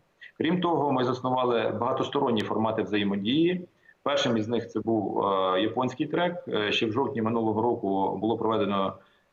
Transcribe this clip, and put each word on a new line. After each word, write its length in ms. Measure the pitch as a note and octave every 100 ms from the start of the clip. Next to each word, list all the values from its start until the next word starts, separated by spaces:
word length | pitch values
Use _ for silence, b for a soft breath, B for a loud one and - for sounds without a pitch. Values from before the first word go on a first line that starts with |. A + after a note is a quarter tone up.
| _ B B -
Крім 240 | C#3+ F3+
того, 300 | F3 D3+ C#3+
ми 120 | B2+
заснували 760 | B2+ B2+ B2+ B2+ B2 A#2 A2 G#2+
багатосторонні 640 | A#2 A#2 B2 C#3+ C3 A2
формати 400 | F#2+ A2+ A2 G#2+
взаємодії. 840 | F#2 G#2 G2+ G2 G#2 D3 F3 F3+ - b b b
Першим 340 | C3+ C#3 C3 A2+
із 100 | G#2+
них 200 | A#2 -
це 120 | A2
був, 480 | G#2+ A2 F#2+ A2 G2+
е, 340 | F#2+ F#2 F#2
японський 440 | A2 A#2+ B2+ - D3+
трек. 380 | D#3+ F3 F3 -
Е, 240 | A2 G#2
ще 140 | - A#2
в 60 |
жовтні 300 | A2+ C#3 A#2
минулого 400 | A2 A#2 A2 G#2+
року 560 | A#2+ A2+ G2 F#2+ F#2+ F#2+
було 160 | G#2+ A2+
проведено, 560 | G#2+ A2 G2+ G2 F#2+ B B B _